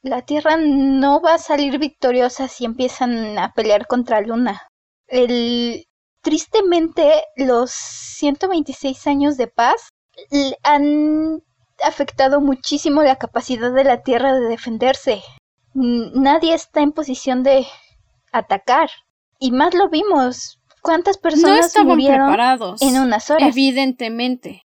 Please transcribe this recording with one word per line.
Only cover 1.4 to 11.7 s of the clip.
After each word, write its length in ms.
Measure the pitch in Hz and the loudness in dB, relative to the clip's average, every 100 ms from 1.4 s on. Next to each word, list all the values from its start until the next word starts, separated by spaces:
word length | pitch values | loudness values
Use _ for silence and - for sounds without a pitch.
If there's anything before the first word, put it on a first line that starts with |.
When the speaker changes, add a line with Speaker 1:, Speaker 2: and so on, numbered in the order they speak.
| - 294 285 262 | 0 -2 0 -2
Speaker 1:
victoriosa 720 | 302 _ 254 247 247 - 262 | -6 _ -2 0 0 -2 -10
si 160 | - | -8
empiezan 760 | 240 233 254 - 247 233 214 208 | -10 -4 -6 -4 -4 -4 -6 -6
a 140 | 190 | -6
pelear 320 | - 220 208 - | -4 0 0 2
contra 340 | 247 240 220 | -4 0 -2
Luna. 420 | 208 233 240 196 - _ _ _ _ | -2 -2 -2 -4 -14 _ _ _ _
El... 800 | 254 247 240 233 240 240 233 - _ _ _ | 0 0 0 -2 -2 -4 -6 -16 _ _ _
tristemente, 1000 | - 302 - 440 392 349 330 339 294 302 - - | -4 -4 0 0 2 0 0 2 2 2 0 -4
los 340 | 262 240 254 | 0 0 0
ciento 800 | - - - - - 294 285 381 | -6 -14 -16 -18 -4 -4 -2 -2
veintiséis 580 | 349 294 262 277 262 - | -2 -4 -6 -8 -6 -2
años 300 | 277 285 277 | 0 0 0
de 100 | 233 | -4
paz 420 | - 240 453 - _ _ - - | 0 0 0 -4 _ _ -20 -4
l-, 260 | 285 277 - | -2 -2 -2
han 800 | - 294 294 294 302 311 320 320 _ _ _ | 2 4 4 2 0 0 -2 -6 _ _ _